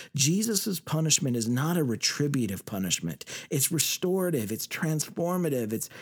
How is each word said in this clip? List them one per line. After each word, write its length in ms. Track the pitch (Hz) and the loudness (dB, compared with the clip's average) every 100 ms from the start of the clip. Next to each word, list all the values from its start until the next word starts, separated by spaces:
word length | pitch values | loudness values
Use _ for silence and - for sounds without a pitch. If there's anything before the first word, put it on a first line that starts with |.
| - | -6
Jesus's 640 | 139 135 185 220 202 220 180 | 0 2 2 2 0 0 -4
punishment 560 | - 156 160 - 139 120 | -2 0 2 2 2 0
is 120 | 113 | 2
not 280 | 123 151 175 | 2 2 2
a 80 | |
retributive 800 | 139 110 - - 147 139 107 95 | 0 0 0 0 0 2 0 -2
punishment. 600 | - 101 95 - 85 78 - - - | -6 -4 -2 -2 -2 -6 -10 -12 -2
It's 220 | 139 - | 0 2
restorative, 800 | 160 - - 185 190 180 147 104 | 2 0 0 0 2 2 0 0
it's 140 | 113 - | -4 -6
transformative, 1080 | - 160 156 - - 170 180 170 131 110 | -2 0 0 -2 -2 0 2 2 0 0
it's, 160 | 113 - - | -2 -6 -12